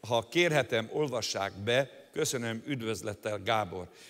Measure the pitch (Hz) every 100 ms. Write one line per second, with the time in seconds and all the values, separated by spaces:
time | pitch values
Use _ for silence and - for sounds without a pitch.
0 | 101 117 113 170 175 151 120 117 113 156
1 | 151 120 104 98 98 95 104 123 139 -
2 | - 151 156 127 117 113 113 139 113 107
3 | 107 101 110 104 95 110 98 92 90 -